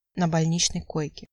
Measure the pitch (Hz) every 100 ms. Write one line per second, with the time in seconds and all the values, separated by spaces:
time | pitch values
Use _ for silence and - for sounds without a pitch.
0 | _ - 170 165 160 170 - 175 - 156
1 | 147 - -